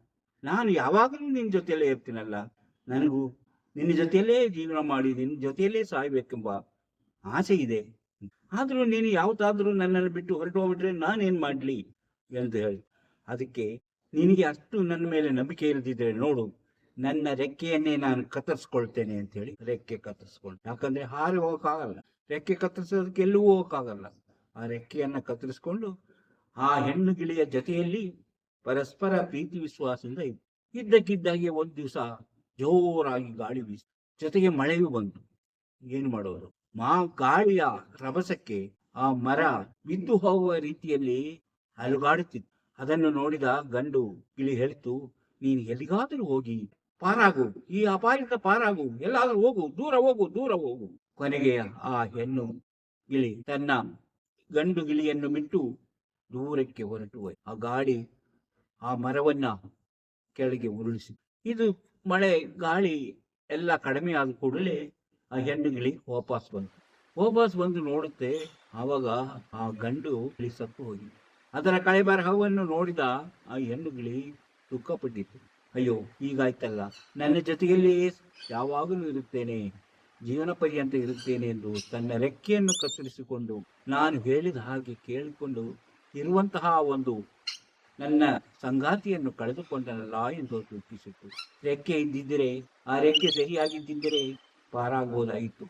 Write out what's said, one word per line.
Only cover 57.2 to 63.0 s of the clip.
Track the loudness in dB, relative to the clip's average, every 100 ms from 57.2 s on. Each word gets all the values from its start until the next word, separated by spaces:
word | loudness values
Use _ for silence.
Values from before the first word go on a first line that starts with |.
| -12 -12 -14
ಆ |
ಗಾಳಿ | -8 -4 -2 0 0 -2 _ _ _ _ _ _ _
ಆ | -6 -4
ಮರವನ್ನ | -2 2 2 2 0 -4 -10 _ _ _ _ _ _
ಕೆಳಗೆ | -4 -2 0 -4
ಉರುಳಿಸಿ, | -4 -4 -6 -8 -20 _ _ -6
ಇದು | 2 2 2 _ _ -2
ಮಳೆ | 2 4 4
ಗಾಳಿ | 0 -4 0 2 2 0